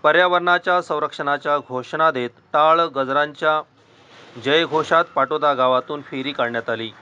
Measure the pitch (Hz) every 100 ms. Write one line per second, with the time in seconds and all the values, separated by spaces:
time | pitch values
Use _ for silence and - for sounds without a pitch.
0 | 151 160 180 175 175 175 185 180 - 151
1 | 147 - 143 143 147 147 - 127 117 160
2 | 160 131 120 _ _ 147 156 165 165 135
3 | 131 139 147 143 156 156 - _ _ _
4 | - - - 120 120 156 160 156 147 165
5 | 160 - 135 151 147 131 127 127 127 147
6 | 135 135 135 143 120 117 117 113 113 101